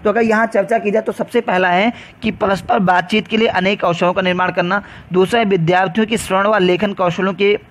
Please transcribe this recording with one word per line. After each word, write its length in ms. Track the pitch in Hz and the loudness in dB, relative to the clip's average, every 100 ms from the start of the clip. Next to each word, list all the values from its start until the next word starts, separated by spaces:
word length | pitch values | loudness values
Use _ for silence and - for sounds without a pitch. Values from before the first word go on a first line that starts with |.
तो 60 | 214 | 0
अगर 120 | 214 | 0
यहाँ 240 | 233 214 226 | 2 2 2
चर्चा 320 | 214 196 226 | 0 0 0
की 140 | 208 | 0
जाए 100 | 214 | -2
तो 100 | 220 | -2
सबसे 300 | 202 226 240 | -6 -4 -2
पहला 280 | 233 185 185 | 0 0 2
है 240 | 175 220 240 - - | 2 0 -2 -16 -6
कि 100 | 220 | -6
परस्पर 480 | 170 202 190 - 240 | -2 -2 -2 0 0
बातचीत 480 | 185 180 175 214 - | 2 2 2 -2 0
के 100 | 220 | 0
लिए 100 | 226 | 0
अनेक 380 | 185 185 202 185 | 0 0 0 -2
अवसरों 280 | 170 180 | 0 0
का 80 | 185 | 0
निर्माण 300 | 185 180 180 | 0 0 0
करना, 320 | 180 175 202 - - - | 0 -2 -2 -6 -20 -4
दूसरा 260 | 180 185 240 | 0 2 2
है 60 | 220 | 2
विद्यार्थियों 600 | 196 160 180 190 170 220 | 2 2 2 2 0 -2
की 100 | 226 | -2
श्रवण 300 | - 190 202 | -2 0 2
व 100 | 214 | 2
लेखन 360 | 180 180 208 | 2 2 -2
कौशलों 400 | 196 180 170 190 | 0 -2 0 -4
के 260 | 185 202 208 - | 0 0 0 -4